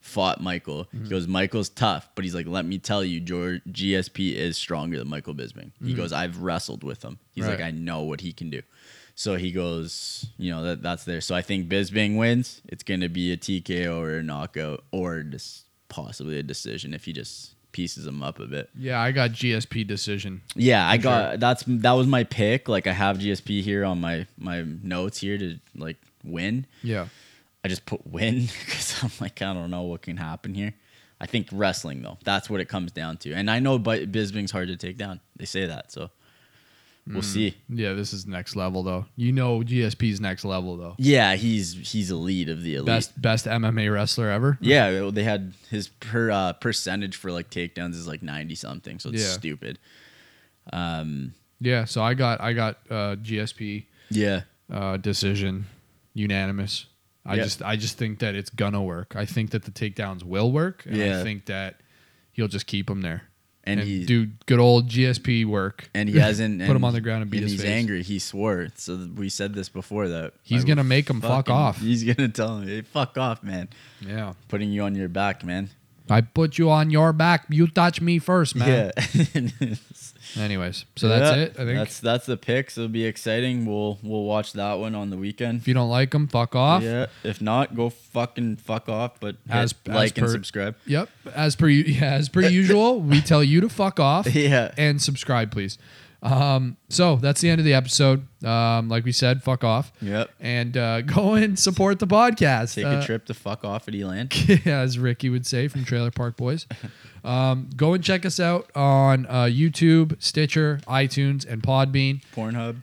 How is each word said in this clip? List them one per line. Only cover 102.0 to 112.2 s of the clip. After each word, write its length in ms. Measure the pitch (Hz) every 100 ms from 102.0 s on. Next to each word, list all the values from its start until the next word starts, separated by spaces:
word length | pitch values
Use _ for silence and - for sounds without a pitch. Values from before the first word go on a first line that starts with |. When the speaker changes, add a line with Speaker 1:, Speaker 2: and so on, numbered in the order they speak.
| 196
Speaker 2:
podcast. 640 | 208 240 226 151 127 113
Speaker 1:
Take 120 | - 143
Speaker 2:
Uh, 140 | 143
Speaker 1:
a 40 | 143
trip 200 | 113 -
to 80 | 113
fuck 280 | - 101
off 240 | 107 104 -
at 60 |
Elan. 360 | 107 98 92 131
Speaker 2:
<laughs> 340 | - - 190 175
Yeah, 140 | 143
as 180 | 131 123
Ricky 320 | 127 120 131
would 160 | 123 123
say 220 | 123 143
from 180 | 139 127
Trailer 240 | 123 120
Park 260 | - 120 113
Boys. 300 | 123 160 - 120 - - - -
Um, 460 | - 127 131 131 123 131
go 180 | 151
and 100 | 180
check 220 | 170 190 180
us 140 | -
out 320 | 170 175 - -
on, 520 | 139 135 135 131 123
uh, 160 | 127
YouTube, 760 | 120 120 160 151 165 165 160 -
Stitcher, 580 | - - 151 160 151 143 -
iTunes, 580 | 131 135 139 139 139 -
and 140 | 113
Podbean. 600 | 107 131 135 135 135 135